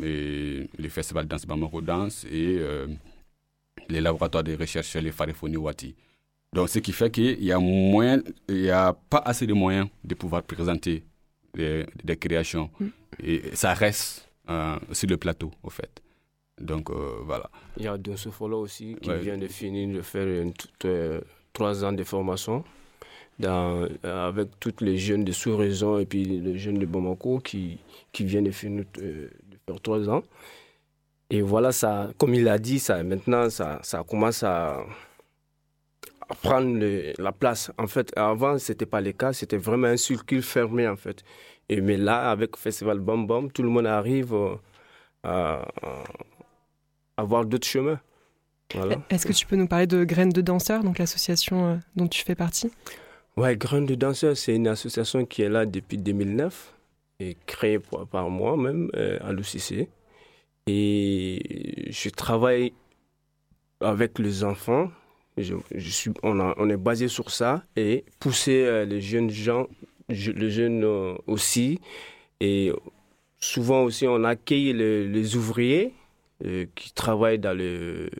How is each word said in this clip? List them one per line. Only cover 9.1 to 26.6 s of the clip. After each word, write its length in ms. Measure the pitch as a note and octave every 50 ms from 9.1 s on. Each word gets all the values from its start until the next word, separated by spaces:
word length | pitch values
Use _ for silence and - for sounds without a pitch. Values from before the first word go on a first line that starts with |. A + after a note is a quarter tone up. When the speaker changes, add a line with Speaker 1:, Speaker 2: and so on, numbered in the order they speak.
| - D3 -
Speaker 1:
assez 220 | A#2+ A#2+ - B2+
de 60 | G#2+
moyens 360 | G#2 G2+ F#2 F#2 F#2+ G2 G2 G2+ - _
de 120 | - F2 F2
pouvoir 280 | - - F2 E2 E2+
présenter 640 | - - E2+ F2 E2+ F2 F2 D#2+ - F#2 E2 D#2 - - _ _ _ _ _ _ _ _ -
des, 320 | - D#2+ D#2 D#2 D#2+ D#2 D#2 - -
des 140 | - E2 E2
créations. 520 | - - D#2+ E2+ E2 E2 - - E2 D#2 D#2 - -
Speaker 2:
Mm. 60 | G3 G#3 - _ - _ - -
Speaker 1:
Et 200 | - E2 E2 - - - -
ça 200 | - - F#2 F2
reste, 540 | F#2+ G#2+ G#2 G#2 - - - - - - _ _ _ _ -
euh, 260 | E2 D#2+ D#2+ D#2+ D#2 - - -
sur 160 | D2+ - - F#2+
le 80 | F2+
plateau, 360 | D#2+ - F2 E2 - E2+ D#2+ D2+ -
au 80 | - F2+
fait. 320 | - - - - _ - _ _ _ _ _ _ _ _ _ _ _ -
Donc, 300 | - D#2+ D#2 D#2 D#2 -
euh, 280 | D2 D2 C#2+ C#2 A#1 G#1+
voilà. 260 | B1+ D#2 C#2 - - - - - - - -
Speaker 3:
Il 80 | - G#2+
y 20 |
a 100 | G#2+ G2+
Donsofolo 640 | G2+ F#2+ G#2 G2+ G2 - A2 G2+ - G#2+ G#2+ A2+ A2
aussi 360 | G#2+ G#2 - - A2 A2 A2+ -
qui 100 | - F2+
Speaker 1:
Ouais. 100 | F2 E2+
Speaker 3:
vient 180 | F2 G2 G2+ G2
de 80 | F#2+
finir 480 | F#2 F#2 - A2+ G2 G2 G2+ G2+ G2 G2
de 80 | F#2
faire 240 | E2+ - - G2+ G2
une, 260 | F#2+ F2+ F2 E2+ F2
t-, 160 | F2+ - - - _ _ -
euh, 340 | F#2 F2+ E2+ E2 D#2+ D#2 E2 - - _ _ _ _
trois 320 | _ - A2 G#2 G2+ G2 G2+
ans 80 | G2
de 100 | G2+ F#2+
formation 600 | F#2 - - G2 F#2+ F#2+ F#2 F#2 - A2 A2 C#3 E3+ - - - - _ _ _ - - - - - _ _ -
dans, 480 | G#2 F#2 F#2 F2+ F2+ F2 F2 F2 F2 F2 - - -
euh, 240 | F2 F2+ F#2 F2+ F2+
avec 200 | F#2+ G#2 G#2 - - _
tous 220 | - A#2+ G#2 -
les 180 | A2+ G2 F#2+ F#2
jeunes 260 | F#2+ G#2 G#2 G#2 G#2
de 60 | F#2
sous-région 720 | F2+ - - B2 A2 G#2 G#2 G2+ G2 F#2 G#2+ G#2+ G#2+ G2+
et 60 | G2
puis 180 | - - G2 F#2+
les 340 | F#2+ F#2+ F2+ F2 F#2 F2+
jeunes 200 | F#2+